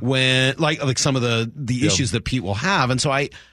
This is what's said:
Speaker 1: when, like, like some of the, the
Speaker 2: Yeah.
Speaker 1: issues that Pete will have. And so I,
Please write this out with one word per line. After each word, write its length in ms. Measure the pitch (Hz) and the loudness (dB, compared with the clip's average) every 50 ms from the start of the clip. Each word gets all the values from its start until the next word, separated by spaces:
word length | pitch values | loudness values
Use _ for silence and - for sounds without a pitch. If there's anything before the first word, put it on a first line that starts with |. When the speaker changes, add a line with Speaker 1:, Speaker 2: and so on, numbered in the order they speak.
Speaker 1:
when, 540 | 113 123 131 131 131 127 131 127 131 131 139 | -2 0 0 2 2 2 4 2 2 2 0
like, 260 | - 160 151 156 - 143 | 0 0 0 0 0 -2
like 160 | 135 123 - | -2 0 0
some 160 | - 151 131 | 0 0 0
of 60 | 131 120 | 0 0
the, 280 | 120 117 113 113 117 - | 0 0 0 -2 -4 -6
the 180 | 147 139 110 127 | -6 -4 -2 -2
Speaker 2:
Yeah. 120 | 123 - | 0 2
Speaker 1:
issues 240 | - - - 139 120 | 2 2 2 0 0
that 140 | - 117 - | -2 -4 -2
Pete 180 | - - 127 90 | -2 -4 -2 -2
will 120 | 92 101 | -2 -4
have. 340 | 98 127 190 196 180 131 123 | -2 0 0 2 2 2 2
And 80 | 131 123 | 2 0
so 80 | - 151 | 0 0
I, 180 | 135 139 143 - - - - - | 0 0 -2 -4 -6 -14 -20 -20